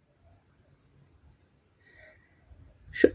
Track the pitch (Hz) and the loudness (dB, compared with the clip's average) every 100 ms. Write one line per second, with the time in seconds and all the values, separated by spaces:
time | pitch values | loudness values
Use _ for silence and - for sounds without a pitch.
0 | - - - - - - - - - - | -20 -20 -20 -20 -20 -20 -20 -20 -20 -20
1 | - - - - - - - - - - | -20 -20 -20 -20 -20 -20 -20 -20 -20 -20
2 | - - - - - - - - - - | -20 -20 -20 -20 -20 -20 -20 -20 -10 10
3 | - | 10